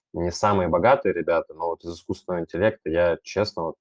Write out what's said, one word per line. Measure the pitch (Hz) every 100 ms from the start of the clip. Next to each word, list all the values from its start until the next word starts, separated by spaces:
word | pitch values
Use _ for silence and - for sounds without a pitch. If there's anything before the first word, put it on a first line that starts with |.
| _
не | 82 87
самые | 85 107 101 87
богатые | 87 107 135 98
ребята, | 85 80 82 78
но | 80 85
вот | 82 85
из | 85
искусственного | - 98 - 90
интеллекта | 82 - 107 107 -
я, | 82 87 85
честно, | - - 104 -
вот | 82 -